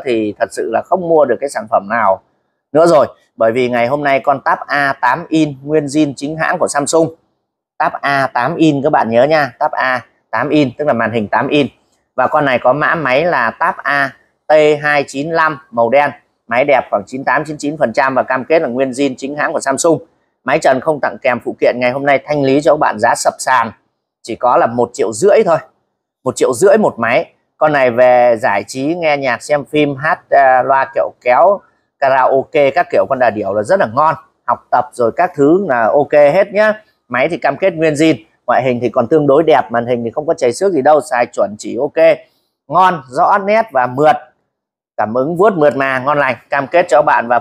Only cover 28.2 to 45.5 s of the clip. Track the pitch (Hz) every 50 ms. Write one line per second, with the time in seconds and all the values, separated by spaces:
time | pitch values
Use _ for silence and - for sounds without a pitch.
28.2 | 123 123 117 110 120 117 101 101 104 - - 131 135 151 170 180 165 156 147 143
29.2 | 135 131 117 113 - - 147 147 127 - - 151 147 143 139 131 147 160 180 -
30.2 | - _ 143 139 139 131 127 127 127 131 135 135 139 - - - 160 107 - _
31.2 | _ 123 123 139 165 190 202 - - _ _ _ _ _ _ _ 139 135 135 131
32.2 | 127 - 135 135 127 - - 151 143 135 135 175 175 - - 104 95 - 135 127
33.2 | 123 117 104 107 101 98 101 104 101 139 147 - 165 113 107 139 156 160 151 -
34.2 | - _ _ _ _ - 120 - - _ - 127 123 - - 120 120 113 - -
35.2 | 175 175 - 147 139 143 170 196 202 160 127 117 113 107 - 143 143 - 160 147
36.2 | 147 143 156 190 208 - 208 202 214 214 208 214 - _ _ _ _ _ 123 123
37.2 | 135 160 170 131 - 143 139 - 196 190 165 156 160 160 151 135 160 160 156 -
38.2 | - _ _ _ _ - 120 104 127 131 123 120 123 113 - 131 120 113 160 156
39.2 | 147 139 135 151 165 160 151 127 - - 117 120 120 120 127 120 117 117 - 151
40.2 | 151 156 165 - 131 123 117 - 185 202 180 143 131 147 156 147 127 - 123 120
41.2 | 123 120 - 123 104 101 104 104 - 101 104 113 139 143 - 160 160 165 147 -
42.2 | - _ _ _ _ _ _ _ _ - 143 175 185 185 175 156 127 127 123 151
43.2 | 175 151 190 202 190 202 214 226 226 - - 127 123 127 123 135 151 151 143 -
44.2 | - - _ _ _ _ _ _ _ _ _ _ _ _ _ - 107 107 113 127
45.2 | 131 156 175 165 196 226